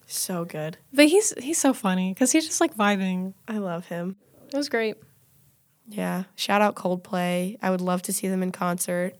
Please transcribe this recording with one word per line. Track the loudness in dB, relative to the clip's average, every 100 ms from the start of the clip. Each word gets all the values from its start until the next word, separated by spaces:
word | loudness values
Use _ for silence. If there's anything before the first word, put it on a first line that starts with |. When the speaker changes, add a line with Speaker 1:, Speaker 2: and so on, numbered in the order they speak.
| -10
Speaker 1:
So | -6 -4 -4
good. | -4 -6 -8 -10 _
Speaker 2:
But | 4 6
he's, | 6 2 -2
he's | -4 0
so | 2
funny | 2 0 0 0
'cause | 2 2
he's | 2 2
just, | 0
like, | 0 2
vibing. | 2 2 0 -2 -4 -8 -8
Speaker 1:
I | -6
love | -4 -6 -6
him. | -6 -6 -8 _ _ -6
Speaker 2:
It | -4
was | -2
great. | 0 -2 -4 -14 _ _ _ _ _ _ _ -12
Speaker 1:
Yeah. | -4 -2 -2 -6 -6
Shout | 0 4
out | 4
Coldplay. | 2 -2 -2 -2 -2 0 0 -2 -2
I | -2
would | 0
love | 0 -2
to | -2
see | -4 -2
them | -2
in | -2
concert. | -2 -2 -2 -2 -2 -4 -6